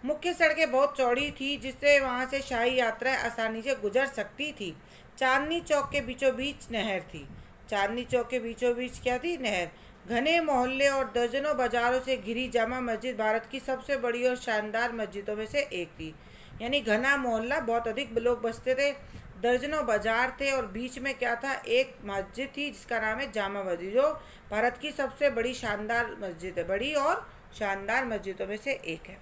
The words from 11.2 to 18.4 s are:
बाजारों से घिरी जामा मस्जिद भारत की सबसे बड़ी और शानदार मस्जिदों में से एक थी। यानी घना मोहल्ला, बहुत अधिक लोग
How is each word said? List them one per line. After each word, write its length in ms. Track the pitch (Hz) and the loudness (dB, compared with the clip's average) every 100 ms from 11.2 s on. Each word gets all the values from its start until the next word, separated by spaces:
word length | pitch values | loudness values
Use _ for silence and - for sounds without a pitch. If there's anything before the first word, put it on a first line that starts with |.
| 240 262 294 262 | 2 0 0 2
बाजारों 420 | 247 240 240 254 | 2 2 2 2
से 180 | 254 254 | 0 -2
घिरी 320 | 196 233 254 | -2 -4 0
जामा 300 | 233 226 254 | 2 2 0
मस्जिद 380 | 240 220 254 214 | -2 -2 -4 0
भारत 300 | 220 226 - | 2 2 -2
की 80 | 269 | -8
सबसे 380 | 254 262 - 269 | -4 -4 -2 0
बड़ी 300 | 240 240 254 | 0 2 2
और 80 | 247 | 0
शानदार 560 | - 214 214 220 240 | 0 -2 0 0 0
मस्जिदों 440 | 226 208 202 202 214 | -2 -4 -4 -4 -4
में 100 | 220 | 0
से 140 | 285 | -2
एक 260 | 285 180 170 | 0 -4 -6
थी। 280 | - 160 - - - - - | -8 -12 -12 -20 -20 -18 -10
यानी 200 | 226 285 | -2 0
घना 360 | 220 214 254 277 | 2 2 4 2
मोहल्ला, 420 | 254 226 233 302 | 2 0 0 -2
बहुत 280 | 233 233 226 | 2 0 0
अधिक 300 | 214 220 226 | -4 -2 0
लोग 240 | 240 233 | 2 2